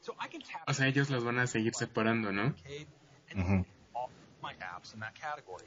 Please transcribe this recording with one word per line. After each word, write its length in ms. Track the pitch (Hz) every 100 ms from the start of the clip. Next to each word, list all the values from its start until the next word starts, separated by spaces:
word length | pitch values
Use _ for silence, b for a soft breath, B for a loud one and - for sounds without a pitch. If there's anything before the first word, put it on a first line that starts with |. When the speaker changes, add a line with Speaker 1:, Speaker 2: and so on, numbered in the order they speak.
Speaker 1:
So 120 | - 220
I 80 | 262
can 120 | 339
tap 200 | - 175 156
Speaker 2:
O 40 |
sea, 120 | 139 135
ellos 220 | 135 143
las 140 | 131
van 140 | 117 123
a 80 | 123
seguir 260 | 117 110
separando, 560 | - 113 - 113 117 104
¿no? 100 | 98 113
Speaker 1:
arcade 320 | - 135 143 151 - - - -
and 100 | 101
Speaker 3:
Ujú. 240 | 92 95 90 - -
Speaker 1:
all 160 | 123 127 - - -
my 100 | 147 -
apps 320 | 92 90 -
in 60 | 110
that 140 | 110
category. 500 | 113 156 147 - 90